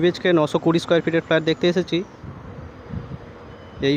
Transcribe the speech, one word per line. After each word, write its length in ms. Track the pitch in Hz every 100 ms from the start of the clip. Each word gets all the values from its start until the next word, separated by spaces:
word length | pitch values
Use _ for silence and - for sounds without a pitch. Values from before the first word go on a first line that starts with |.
বিএইচকে 260 | 175 175 185 170
নশো 180 | 147 165
কুড়ি 160 | 165 165
স্কয়ার 200 | - 170
ফিটের 200 | 160 165 -
flat 160 | 160 160
দেখতে 160 | 160 175
এসেছি। 260 | 180 170 165 196 - - - - - - - - - - - - - - - - -
এই 80 | 139